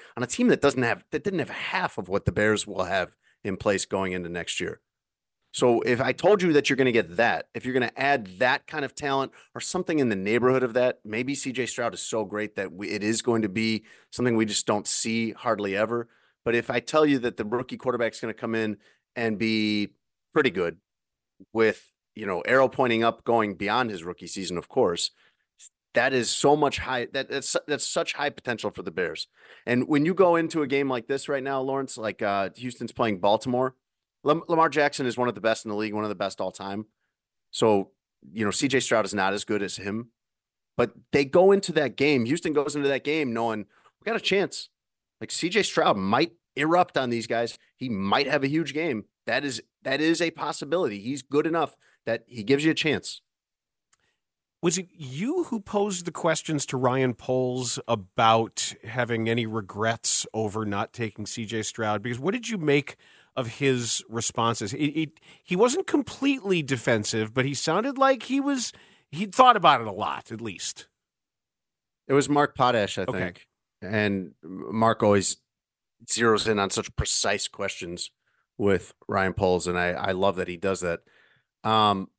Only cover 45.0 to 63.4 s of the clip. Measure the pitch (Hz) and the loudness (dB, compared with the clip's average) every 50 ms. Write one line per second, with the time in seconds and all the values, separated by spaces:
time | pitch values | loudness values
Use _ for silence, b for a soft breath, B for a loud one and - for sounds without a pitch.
45 | _ _ _ - 110 - - - 156 180 196 208 - - - 160 - 190 131 98 | _ _ _ -14 -8 -6 -4 -2 -2 0 0 0 0 2 2 2 2 2 2 2
46 | 95 98 113 131 165 - _ _ _ _ - 135 147 160 170 180 175 - - 143 | 0 0 2 2 2 0 _ _ _ _ -6 -2 0 2 4 4 2 2 0 -2
47 | 131 120 120 117 110 117 120 117 120 113 - b b b b b 131 131 110 95 | -2 -2 -2 -4 -4 -2 -2 -2 -2 -2 -6 b b b b b -6 -4 -4 -2
48 | 98 98 101 135 139 127 151 143 135 135 151 165 160 139 139 156 170 160 120 104 | 0 2 2 2 2 2 0 0 0 0 0 -2 -2 -2 -4 -4 -2 -2 -4 -4
49 | 95 _ _ _ - 117 113 135 143 139 120 113 - _ _ _ - 131 135 139 | -6 _ _ _ -4 -2 -2 -2 -2 -2 -6 -6 -10 _ _ _ -6 -4 -2 0
50 | 156 160 165 160 170 165 160 - - 151 160 - 165 139 160 185 180 120 101 101 | 2 2 2 2 0 -2 -4 -6 -6 -6 -6 -6 -6 -2 -2 0 0 0 -2 -4
51 | 98 123 143 135 - - 139 147 147 160 165 165 151 - - _ b b b b | -6 -8 -8 -8 -6 -2 0 0 0 2 0 0 -2 -2 -4 _ b b b b
52 | b 117 113 117 - - - 113 101 110 139 139 151 160 151 - - 156 123 90 | b -4 -4 -4 -6 -10 -12 -6 0 2 2 4 4 2 0 2 0 0 0 -2
53 | - - - - _ _ _ _ _ _ _ _ _ _ _ _ _ _ _ _ | -4 -6 -10 -12 _ _ _ _ _ _ _ _ _ _ _ _ _ _ _ _
54 | _ _ _ _ _ _ _ _ _ _ _ - - 175 165 190 175 - _ 170 | _ _ _ _ _ _ _ _ _ _ _ -2 -2 0 0 -2 -4 -8 _ -16
55 | 151 127 131 147 208 262 349 370 330 - 247 214 - - - 202 202 208 190 175 | -14 -12 -8 -6 -4 -2 -2 -2 -2 -4 -4 -8 -6 -4 -2 0 0 0 -2 -6
56 | 170 175 - - - 165 156 - - - 156 139 - - 139 127 131 123 127 135 | -8 -8 -6 -2 0 2 2 0 0 -2 -2 -2 -2 -2 -2 2 2 2 4 4
57 | 131 127 117 - - - 127 127 127 127 123 127 123 120 - - - - 117 107 | 2 2 0 -2 -4 -2 0 0 0 0 -2 -2 -2 -4 -4 -4 -2 -2 -2 -2
58 | 92 - - - 117 113 113 113 113 101 - - - - - - - 113 117 127 | -2 -6 0 4 6 6 6 6 4 0 -4 -6 -6 -6 -6 -10 -14 -8 -4 -4
59 | 120 113 117 113 113 113 117 123 113 110 107 113 98 92 - 101 110 113 117 - | -2 0 0 0 0 0 0 0 -2 -2 -4 -6 -6 -6 -6 -2 -2 -2 -2 -2
60 | - - - - - - - 110 110 104 101 110 110 101 98 101 113 - - - | -2 -2 -2 -2 -2 -4 -4 -4 -2 -2 -2 -4 -4 -2 -2 -4 -4 -4 -6 -6
61 | 117 107 - - 104 - - 120 113 98 117 110 104 - - - 113 107 104 104 | -6 -6 -6 -8 -10 -10 -8 -8 -8 -6 -4 -4 -4 -6 -4 -4 -2 -2 -2 -2
62 | 101 120 120 120 135 185 226 247 226 233 226 185 151 147 143 147 139 - - b | -4 -6 -6 -4 -4 -4 -4 -4 -4 -6 -6 -2 2 2 2 2 2 -2 -10 b
63 | b b b b b b b - | b b b b b b b -6